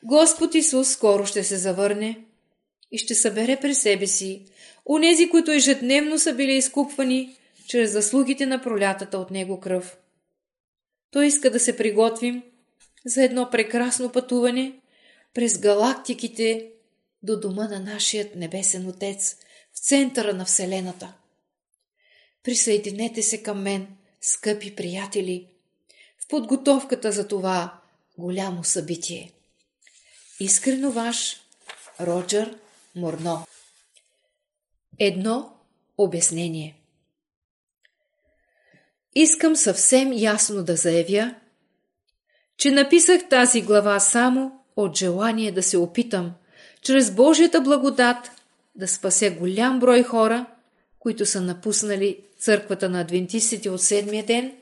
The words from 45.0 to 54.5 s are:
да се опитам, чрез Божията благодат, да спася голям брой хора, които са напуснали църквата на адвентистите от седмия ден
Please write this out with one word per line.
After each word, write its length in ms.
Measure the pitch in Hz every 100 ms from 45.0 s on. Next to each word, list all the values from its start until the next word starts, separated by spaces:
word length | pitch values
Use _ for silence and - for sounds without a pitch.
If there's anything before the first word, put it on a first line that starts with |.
| 185 175 220 220 220
да 100 | 185
се 140 | 175 185
опитам, 560 | 170 175 233 196 175 175 _ _ - _
чрез 280 | - 269 233
Божията 500 | 190 269 302 339 330
благодат, 680 | 262 285 269 - 247 247 - - _ _ _
да 140 | - 190
спася 420 | - 196 180 208
голям 500 | 165 175 190 247 262
брой 220 | 254 247
хора, 440 | 240 233 220 233 247 _ _ _ _ _
които 280 | 233 220 202
са 140 | 202
напуснали 800 | 180 180 214 202 214 196 202 - - _
църквата 500 | - 208 208 190 190
на 120 | 180
адвентистите 720 | 165 175 180 226 220 214 208
от 120 | 185
седмия 440 | - 202 202 214 208
ден 260 | 233 254